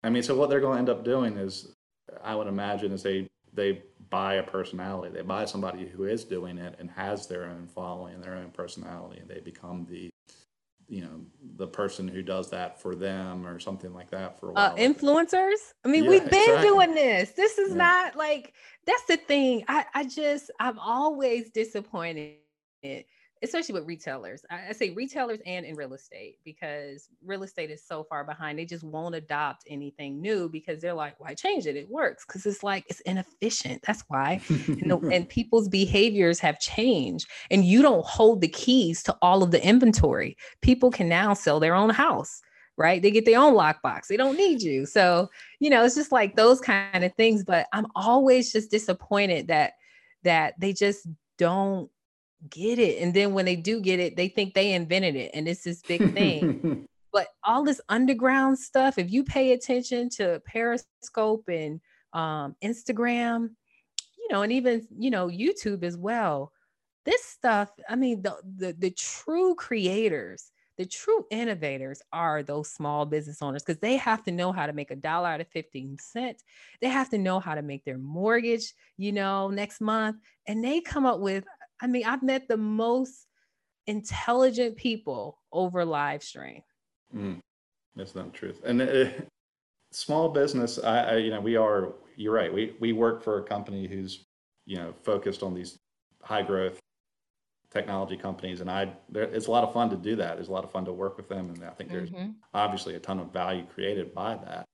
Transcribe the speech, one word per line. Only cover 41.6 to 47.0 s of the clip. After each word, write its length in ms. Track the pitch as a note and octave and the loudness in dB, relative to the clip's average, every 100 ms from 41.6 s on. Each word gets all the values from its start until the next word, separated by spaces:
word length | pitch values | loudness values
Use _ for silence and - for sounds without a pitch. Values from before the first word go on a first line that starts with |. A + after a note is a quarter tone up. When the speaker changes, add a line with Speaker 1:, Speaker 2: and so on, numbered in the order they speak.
| D#3 F3+ | 4 6
Speaker 2:
own 140 | G#3+ | 4
house, 520 | A3 D4+ - - - _ _ _ - | 4 2 2 -4 -14 _ _ _ 2
right? 240 | D#3+ F3+ | 4 6
They 100 | G3 | 6
get 140 | G#3+ A3+ | 6 8
their 140 | A3+ | 8
own 140 | D4 | 10
lockbox. 540 | A3+ D#3 D#3 - - - | 8 6 2 -4 -4 -4
They 100 | G3+ | 0
don't 200 | C4+ C#4+ | 2 4
need 240 | G4 C4+ | 4 4
you. 240 | F3+ C3+ C#3 | 0 0 2
So, 440 | G#3+ F3+ F3 F#3+ - - - | 6 6 6 2 -6 -20 -2
you 100 | D4 | 6
know, 140 | B3+ | 8
it's 120 | A#3+ B3+ | 8 4
just, 160 | D4+ | 2
like, 240 | B3+ G3+ G#3 | 4 4 6
those 260 | A3+ C4 | 8 8
kind 420 | C4 G3 G3 F#3+ | 4 0 2 0